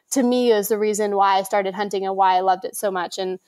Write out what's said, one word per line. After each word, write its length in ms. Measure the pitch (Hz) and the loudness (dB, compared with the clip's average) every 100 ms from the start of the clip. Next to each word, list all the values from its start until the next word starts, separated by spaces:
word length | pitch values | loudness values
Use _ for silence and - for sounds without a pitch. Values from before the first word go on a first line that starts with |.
| - | -6
to 120 | 269 | 0
me, 280 | 240 247 247 | 2 2 2
is 180 | 214 202 | 2 2
the 100 | 214 | -2
reason 360 | 214 208 208 202 | -2 -2 0 2
why 220 | 196 190 | 2 2
I 60 | |
started 320 | 196 208 196 196 | 0 -2 -2 -4
hunting 280 | 208 196 | -4 -4
and 120 | 190 190 | -2 2
why 200 | 190 185 | 4 4
I 40 | |
loved 260 | 190 185 - | 2 0 -4
it 100 | - | -6
so 140 | 208 | -4
much. 300 | 190 170 - | -4 -6 -6
And 200 | 185 185 | -6 -8